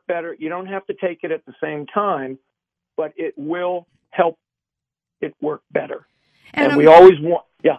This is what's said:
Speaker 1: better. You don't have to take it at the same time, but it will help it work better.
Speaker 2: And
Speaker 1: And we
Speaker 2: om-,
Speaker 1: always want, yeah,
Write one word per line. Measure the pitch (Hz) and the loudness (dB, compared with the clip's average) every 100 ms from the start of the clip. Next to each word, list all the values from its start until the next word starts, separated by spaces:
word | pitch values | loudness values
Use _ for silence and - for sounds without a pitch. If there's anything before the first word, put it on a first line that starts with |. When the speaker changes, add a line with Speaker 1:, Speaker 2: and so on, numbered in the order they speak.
| - | -10
Speaker 1:
better. | 170 170 - | -10 -10 -12
You | 160 | -12
don't | 175 190 | -12 -12
have | 196 190 | -12 -12
to | 196 | -8
take | 185 165 | -10 -8
it | 175 | -10
at | 160 - | -10 -12
the | - | -12
same | 156 151 147 | -10 -10 -10
time, | - 202 147 131 135 _ _ _ _ _ - | -6 -6 -6 -8 -14 _ _ _ _ _ -10
but | 151 - | -10 -10
it | 165 - | -12 -10
will | 147 175 180 180 175 _ _ | -10 -8 -8 -8 -12 _ _
help | - 170 - _ _ _ _ _ _ _ _ | -4 -4 -6 _ _ _ _ _ _ _ _
it | 156 - | -14 -12
work | 147 151 _ | -12 -12 _
better. | - 139 - - _ _ _ _ | -10 -10 -14 -20 _ _ _ _
Speaker 2:
And | - - | -4 -2
Speaker 1:
And | 285 | 4
we | 151 | 8
Speaker 2:
om-, | |
Speaker 1:
always | 165 185 156 | 10 10 8
want, | 160 170 - _ | 0 -6 -8 _
yeah, | 160 | -4